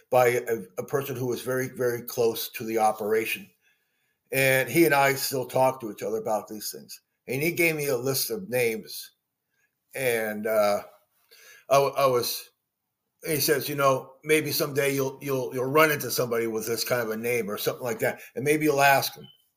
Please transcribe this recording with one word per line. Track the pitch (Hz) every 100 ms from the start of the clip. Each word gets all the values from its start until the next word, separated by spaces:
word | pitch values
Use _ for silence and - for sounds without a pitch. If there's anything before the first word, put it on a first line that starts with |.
| -
by | 127 123
a, | 120 120 113 95 -
a |
person | 120 139 131 123
who | 127
was | 110
very, | 120 127 131
very | - 123 120
close | - - 117 113 -
to | -
the | 113 113
operation. | 107 107 104 110 113 101 101 _ _ _ _ _ _ _ -
And | 131 135 131 123
he | 160 160
and | 143
I | 139
still | 135 - 135 123
talk | 131 131 127
to | 110
each | 98
other | 104 110
about | 110 107 101
these | 107 -
things. | - - - _ _ -
And | 131
he | 160
gave | 147 170 156
me | 143
a | 123
list | 127 135 -
of | 110 95
names. | 123 117 110 - - - _ _ _ _ _ _ _ _
And, | 131 131 117 110 107 107
uh, | 110 104 101 - - _ _ _ - - - -
I, | 135
I | 139 135 139
was, | 123 117 - - _ _ _ _ _ _ _ -
he | 151
says, | 147 143 127
"You | 143
know, | 139 131 - -
maybe | 151 156 143
someday | 131 147 135 139 139
you'll, | 131 135
you'll, | 139 131 123
you'll | 131 131
run | 147 160
into | 143 127
somebody | 127 123 117 113
with | 110 107
this | 113
kind | - 123
of | 110
a | 110
name | 117 120 101
or | 104
something | 143 -
like | 127 110
that. | 127 - - -
And |
maybe | 143 156 151
you'll | 139
ask | 139 135 - -
him. | - _ _